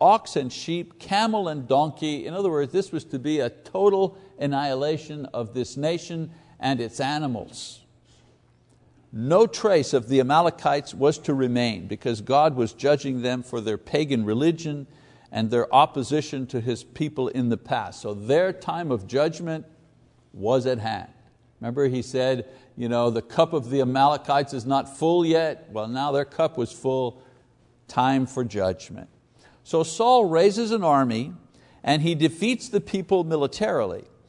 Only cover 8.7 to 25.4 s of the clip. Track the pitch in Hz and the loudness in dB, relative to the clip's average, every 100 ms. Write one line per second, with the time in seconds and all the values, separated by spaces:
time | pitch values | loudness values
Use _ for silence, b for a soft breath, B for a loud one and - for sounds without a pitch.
8.7 | _ _ _ _ 113 123 175 226 - 214 | _ _ _ _ -6 4 6 6 4 2
9.7 | 180 131 139 113 135 127 151 170 151 151 | 2 4 0 2 2 4 4 4 2 0
10.7 | 147 143 - 139 156 - 139 127 123 120 | 0 -2 0 2 2 0 0 2 2 0
11.7 | 98 90 107 131 113 104 139 156 131 113 | -2 -8 -6 -4 -4 2 4 4 2 -2
12.7 | - 139 143 139 127 120 127 120 120 107 | 0 2 2 0 -4 -2 -4 -6 -6 -4
13.7 | 104 - 147 151 127 107 110 156 165 160 | -4 -2 -2 0 0 2 2 2 0 -4
14.7 | 147 135 b b b b 110 110 120 117 | -8 -10 b b b b -4 0 0 4
15.7 | 127 151 - 120 151 147 143 127 127 117 | 4 4 2 -2 -2 -2 -6 -6 -6 -4
16.7 | 117 - - 151 - 127 127 123 113 - | -6 -6 -6 -6 -2 -4 -2 0 -2 -2
17.7 | 131 98 - 110 104 107 147 185 185 - | -4 -6 -10 -10 -6 0 2 2 -2 -6
18.7 | 165 165 123 95 123 156 165 175 160 - | -6 -2 -4 -2 0 0 -2 -6 -8 -10
19.7 | _ _ _ _ _ _ - 101 131 123 | _ _ _ _ _ _ -6 0 0 0
20.7 | 123 110 104 87 - _ _ _ - 113 | -2 -4 -8 -10 -20 _ _ _ -12 -6
21.7 | 127 139 127 117 131 127 131 110 B B | 0 0 0 -4 -2 0 0 -4 B B
22.7 | B 120 120 120 113 - - 165 160 117 | B -2 2 2 0 -2 2 2 2 -2
23.7 | 139 127 131 143 147 - 143 147 135 117 | 0 2 4 4 4 0 0 0 -4 -2
24.7 | 135 135 - 160 175 165 160 | 0 -2 -2 2 2 4 2